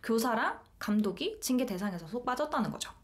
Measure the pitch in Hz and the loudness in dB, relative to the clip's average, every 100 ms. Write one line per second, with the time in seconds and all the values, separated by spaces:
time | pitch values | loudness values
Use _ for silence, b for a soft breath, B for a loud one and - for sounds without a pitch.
0 | - 226 247 220 311 466 - - - 214 | 2 2 2 2 0 -2 -12 -10 0 2
1 | 208 175 339 453 - 254 262 185 208 175 | 2 0 -4 -4 0 2 2 0 -2 -4
2 | 165 233 254 254 302 320 254 - - - | -6 -4 -2 0 0 2 0 -2 -8 -12